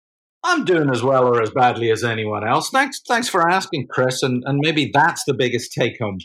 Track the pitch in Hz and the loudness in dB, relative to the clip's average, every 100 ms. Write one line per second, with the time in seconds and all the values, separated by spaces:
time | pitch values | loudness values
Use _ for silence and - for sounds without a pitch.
0 | _ _ _ _ 339 349 190 175 147 123 | _ _ _ _ -2 0 2 2 2 0
1 | 127 131 123 120 110 135 123 113 117 110 | 2 4 4 2 0 2 2 2 0 0
2 | 120 113 107 104 107 143 160 262 277 - | 0 -2 -4 -4 0 0 0 -2 -2 -4
3 | - 240 - 185 165 180 - 160 117 - | -4 -2 0 0 2 0 -2 -6 -4 -2
4 | 127 127 139 123 127 139 151 156 127 139 | -2 0 -2 -2 -2 0 0 0 0 2
5 | 160 - - 117 123 120 - - 123 - | 2 0 -4 0 0 0 -4 -2 -4 -2
6 | 107 95 | -6 -6